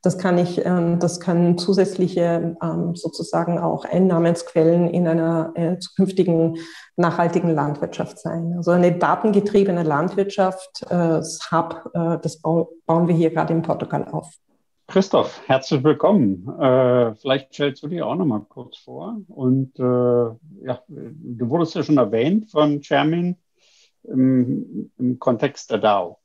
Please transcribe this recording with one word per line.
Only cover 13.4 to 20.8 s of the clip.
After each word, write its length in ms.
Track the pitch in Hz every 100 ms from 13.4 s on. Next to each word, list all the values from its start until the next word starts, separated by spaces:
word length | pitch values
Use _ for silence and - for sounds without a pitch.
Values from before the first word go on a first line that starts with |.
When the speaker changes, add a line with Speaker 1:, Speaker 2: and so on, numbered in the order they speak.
| 156
Speaker 1:
in 100 | 165
Portugal 460 | 160 - - 147 -
auf. 220 | 156 - _ _ _ _ _ -
Speaker 2:
Christoph, 540 | 190 190 147 - - -
herzlich 360 | 135 - 147
willkommen. 640 | 143 147 156 208 110 92 98 -
Äh, 540 | 135 127 127 123 117 107
vielleicht 380 | 139 135 135
stellst 300 | - 143 135
du 60 | 151
dich 120 | 170
auch 140 | 127 147
noch 100 | 170
mal 200 | 110 104
kurz 300 | - 127 -
vor. 400 | - 127 175 226 190
Und, 500 | - 127 131 131 -
äh, 40 |
ja, 960 | 127 123 123 120 117 117 156 - 131 123